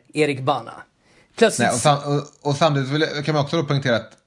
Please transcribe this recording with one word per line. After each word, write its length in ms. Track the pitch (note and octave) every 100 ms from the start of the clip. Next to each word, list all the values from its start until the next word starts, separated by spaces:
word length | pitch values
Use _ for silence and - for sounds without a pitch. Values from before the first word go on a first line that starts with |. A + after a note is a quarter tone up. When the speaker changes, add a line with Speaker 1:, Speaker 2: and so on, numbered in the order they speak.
| _
Speaker 1:
Erik 260 | D3+ D3+ B2+
Bana. 320 | C3 C3 - - - _ _ _ _ -
Plötsligt 300 | A3 - A#2
Speaker 2:
Nej, 60 |
och 60 | B2
sam-, 380 | D3+ C#3+ C#3+ C#3+ - _
och, 80 | C#3+
och 60 | C#3
samtidigt 340 | E3 C#3+ C3
vill 120 | D3+
jag, 240 | D#3 - D3
kan 100 | D3+
man 80 |
också 140 | C#3+ E3
då 60 |
poängtera 320 | D3 C#3 C3 A2+
att 220 | - -